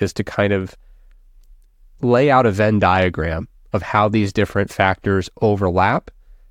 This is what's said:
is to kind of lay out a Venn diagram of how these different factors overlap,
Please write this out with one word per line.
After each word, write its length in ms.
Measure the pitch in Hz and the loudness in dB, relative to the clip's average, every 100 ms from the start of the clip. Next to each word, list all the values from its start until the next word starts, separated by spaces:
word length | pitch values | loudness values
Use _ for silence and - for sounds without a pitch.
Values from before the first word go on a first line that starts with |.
is 120 | 98 | -4
to 100 | - | -4
kind 280 | 101 - 101 | -6 -2 0
of 220 | 98 95 - - - - - _ - - - _ _ - - | 0 -4 -12 -20 -20 -20 -20 _ -20 -20 -20 _ _ -20 -6
lay 300 | 123 120 147 | 0 2 4
out 160 | 131 117 | 4 2
a 40 | |
Venn 280 | 95 107 104 | 2 2 2
diagram 680 | 92 92 92 - 80 80 - - - | 2 2 0 -2 -6 -6 -10 -16 -8
of 80 | 101 | -8
how 260 | - 107 104 | -2 0 2
these 240 | 110 101 | 0 0
different 380 | 107 101 101 98 | 0 -2 -2 -4
factors 580 | - 95 95 101 98 90 - | 0 0 0 -2 -2 -4 -2
overlap, 680 | 110 101 95 90 98 135 - - - - - | -2 0 0 0 0 -2 -6 -16 -20 -20 -20